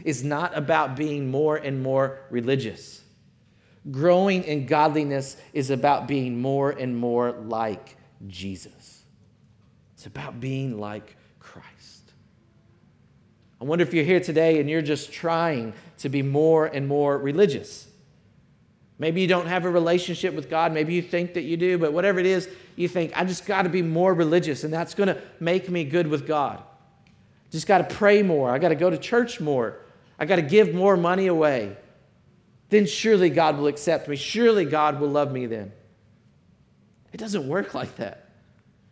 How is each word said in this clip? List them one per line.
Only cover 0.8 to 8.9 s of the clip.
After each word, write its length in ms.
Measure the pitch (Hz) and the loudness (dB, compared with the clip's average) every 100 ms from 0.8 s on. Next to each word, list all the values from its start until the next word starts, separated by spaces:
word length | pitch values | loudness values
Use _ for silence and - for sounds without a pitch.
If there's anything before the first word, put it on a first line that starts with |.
| 143 131 | 0 -2
being 340 | 151 147 135 | -4 -4 -4
more 260 | 131 151 151 | 0 0 0
and 240 | 143 135 | -2 -4
more 360 | 131 135 135 135 - | 0 0 0 -2 -6
religious. 760 | 120 117 135 113 95 - - - _ _ _ _ _ _ _ 151 | -4 0 -2 -2 -10 -16 -20 -20 _ _ _ _ _ _ _ -12
Growing 520 | 131 165 180 196 185 | 0 4 4 4 0
in 240 | 170 151 127 | -2 -4 0
godliness 680 | 151 156 151 147 139 135 - - | 2 4 2 0 -2 -6 -12 -8
is 180 | 151 131 | -6 -2
about 380 | 135 143 143 123 | 0 2 2 0
being 320 | 139 127 120 | -4 -2 -4
more 320 | 131 139 139 | -2 0 -2
and 240 | 143 127 120 | -2 -4 -4
more 340 | 120 120 120 | -2 0 0
like 640 | 120 110 113 113 92 - - _ _ 98 | -4 -6 -4 -4 -6 -12 -20 _ _ -18
Jesus. 760 | 90 98 95 - - - | -12 -10 -12 -14 -20 -20